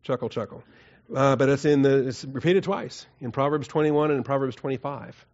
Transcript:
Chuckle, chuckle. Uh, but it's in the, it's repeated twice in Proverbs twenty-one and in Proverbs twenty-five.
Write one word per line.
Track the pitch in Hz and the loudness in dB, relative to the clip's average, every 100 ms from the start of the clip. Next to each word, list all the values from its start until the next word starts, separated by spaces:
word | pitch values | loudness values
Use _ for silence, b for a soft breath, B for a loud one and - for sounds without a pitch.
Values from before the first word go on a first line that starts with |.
Chuckle, | - 127 117 | -4 -4 -4
chuckle. | - 107 - - b b b _ | -6 -10 -12 -20 b b b _
Uh, | 131 139 131 | 2 2 4
but | 135 | 4
it's | 139 151 | 2 4
in | 147 | 4
the, | 139 135 131 | 4 4 0
it's | 120 | -6
repeated | 135 135 156 190 | -8 -4 2 2
twice | 175 196 - - - _ | 2 -6 -6 -14 -20 _
in | 123 | -8
Proverbs | 123 139 151 135 | -2 0 0 -2
twenty-one | 156 151 147 151 | 0 2 2 2
and | 143 | 0
in | |
Proverbs | 120 139 135 127 | 0 -2 -2 -6
twenty-five. | 143 131 143 135 - - _ | -6 -6 -6 -10 -14 -18 _